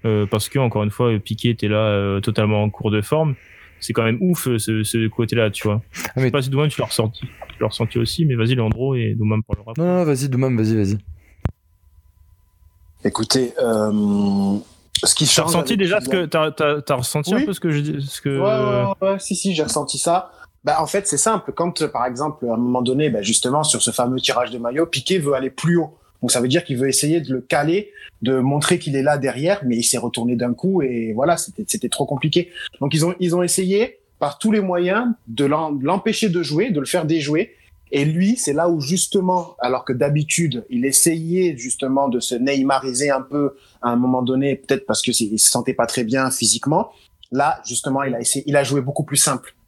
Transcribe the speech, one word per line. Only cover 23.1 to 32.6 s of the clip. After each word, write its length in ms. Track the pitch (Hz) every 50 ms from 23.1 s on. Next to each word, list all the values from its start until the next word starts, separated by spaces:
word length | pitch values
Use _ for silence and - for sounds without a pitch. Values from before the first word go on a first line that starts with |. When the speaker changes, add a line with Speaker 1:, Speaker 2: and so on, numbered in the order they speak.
Speaker 3:
bah, 100 | 110 107
justement, 420 | 101 101 113 - - 123 135 151 156
sur 180 | 147 - 135
ce 80 | - -
fameux 280 | 113 - 120 117 131 127
tirage 320 | - - 117 117 123 117
de 80 | 123 123
maillot, 280 | 117 117 127 151 170
Piqué 320 | 170 - 135 - - 185 190
veut 160 | 147 143 139
aller 160 | 131 131 127
plus 260 | - - - 165 170
haut. 220 | 170 160 156 - _ _ _ _ _
Donc, 80 | - 120
ça 100 | - 127
veut 80 | 120 127
dire 160 | 131 175 -
qu'il 140 | - 143 120
veut 100 | 135 139
essayer 320 | 135 - - 147 160 170
de 140 | 151 117 131
le 80 | 127
caler, 500 | - _ 170 147 147 156 170 202 208 - - - - - _ _
de 160 | - 120 135 135
montrer 400 | 139 135 143 147 151 - 180 175
qu'il 180 | - 156 135
est 60 | 135
là 160 | 135 147 147 143
derrière, 420 | 131 135 113 123 143 170 202 202 147
mais 100 | 123 117
il 60 | 117
s'est 160 | 117 - - 123
retourné 380 | 117 120 - - 117 120 123
d'un 180 | 117 120 123 120
coup 260 | - - 185 190 185
et 320 | 147 127 123 117 113 113
voilà, 240 | 107 110 135 165 170
c'était, 280 | 165 - - - - 214
c'était 240 | - - 208 - 247
trop 160 | - - 143
compliqué. 440 | - 147 131 - 156 147 180 175 - - -